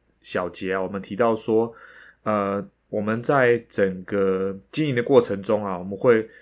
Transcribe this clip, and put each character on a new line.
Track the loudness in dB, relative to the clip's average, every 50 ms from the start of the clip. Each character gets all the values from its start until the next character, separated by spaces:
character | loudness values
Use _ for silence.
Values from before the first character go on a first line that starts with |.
| _ _ _ _
小 | _ -8 -6 -4 -4 -4
节 | -8 -8 -6 -4 -4
啊， | -2
我 | -4 -4
们 | -6 -10
提 | -8 -8 -2
到 | 0 2 2 2
说， | 0 -2 0 2 2 2 0 -6 -16 -20 -20 -20 -20 -20 -20 _ _ _
呃， | -2 0 0 0 -2 -2 -4 -6 -10 _ _ _ _
我 | -6 -4
们 | -2 -2 -4 -2 0
在 | 0 2 4 4 4 4 2 -2 _
整 | -2 0 0 0 0 -6 -8
个 | -4 -2 0 0 0 0 -2 -2 -4 -6 -10 -14 _ -6
经 | -4 -2 -2
营 | -2
的 | -2
过 | 0 6 6 6
程 | 6 4 -4 -6
中 | -2 -2 -2 -2 -2
啊， | -4 -6 -6
我 | -8
们 | -10 -8
会 | 0 2 4 4 4 0 -4 -12 -20